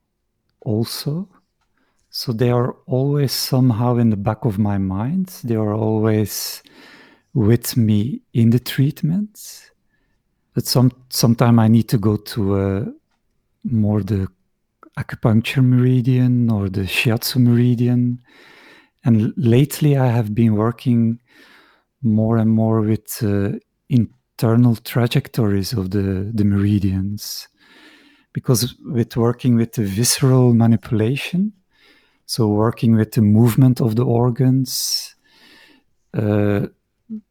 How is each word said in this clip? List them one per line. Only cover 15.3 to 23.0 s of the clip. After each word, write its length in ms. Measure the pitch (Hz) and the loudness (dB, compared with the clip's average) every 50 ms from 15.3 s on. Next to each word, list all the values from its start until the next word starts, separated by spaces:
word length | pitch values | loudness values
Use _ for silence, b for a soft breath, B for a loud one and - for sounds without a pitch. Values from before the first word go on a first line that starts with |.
| 107 113 110 - - 139 131 | 2 2 0 0 0 2 2
meridian 840 | 123 127 123 123 127 127 127 117 135 127 127 127 123 123 123 120 117 | 2 4 2 2 2 2 0 0 0 0 2 2 2 2 0 0 0
or 200 | 110 101 98 95 | 0 -2 -2 -4
the 120 | 95 101 | -4 -4
shiatsu 560 | 98 92 - - - 120 110 113 - - - | -6 -4 -4 -2 -2 -2 -2 -2 -4 -4 0
meridian. 840 | 131 123 120 120 120 120 123 123 117 123 120 123 123 123 123 120 123 B B B B B B B B B B B B B B B B - | 2 2 2 4 2 2 2 0 0 0 0 0 0 -2 -2 -4 -8 B B B B B B B B B B B B B B B B 0
And 180 | - 113 110 | 2 2 2
l-, 100 | 107 - - | 2 0 -2
lately 600 | - 143 117 117 127 147 143 - - 156 147 139 | 0 2 4 4 4 2 0 0 0 0 2 2
I 100 | 135 131 | 2 2
have 260 | 123 113 120 110 104 107 | 2 0 0 -2 -2 0
been 220 | 117 117 113 107 | 0 2 2 2
working 640 | 104 110 117 117 - - 131 120 117 117 113 113 - _ b b b b b b b b b b b b b b _ | 2 0 -2 -2 -4 -2 0 2 2 2 0 -2 -6 _ b b b b b b b b b b b b b b _
more 360 | - 117 107 110 110 110 117 | -2 0 0 0 0 0 0
and 140 | 113 110 110 | 0 2 2
more 300 | 113 110 110 110 110 113 | 2 2 2 2 0 0
with, 400 | 107 107 110 104 | 0 0 -2 -2